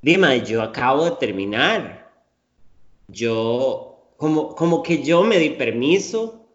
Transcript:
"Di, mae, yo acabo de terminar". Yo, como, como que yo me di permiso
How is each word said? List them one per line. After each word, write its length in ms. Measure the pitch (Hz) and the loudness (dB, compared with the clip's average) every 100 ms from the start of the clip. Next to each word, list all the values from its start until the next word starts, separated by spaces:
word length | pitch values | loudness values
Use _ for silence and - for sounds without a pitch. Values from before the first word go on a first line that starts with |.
"Di, 140 | 135 175 | 4 4
mae, 260 | 175 127 | 4 2
yo 180 | 104 113 | 0 -4
acabo 420 | 110 - 123 139 165 | -4 -2 0 2 0
de 60 | 170 | -2
terminar". 880 | 123 95 98 104 156 220 117 98 - _ _ _ _ _ - _ - _ _ | -4 -4 -4 0 0 0 -6 -16 -20 _ _ _ _ _ -20 _ -20 _ _
Yo, 1040 | 104 117 113 113 120 131 117 - - _ _ | -6 -2 -2 -2 0 -2 -4 -10 -20 _ _
como, 380 | 151 156 151 - | 0 0 -2 -2
como 260 | 165 170 | 0 0
que 200 | 170 165 | 0 -2
yo 200 | 135 170 | 2 4
me 160 | 214 202 | 4 4
di 120 | 156 | 2
permiso 960 | - 120 113 131 190 190 226 226 - _ | 0 -4 -2 2 2 0 -6 -6 -10 _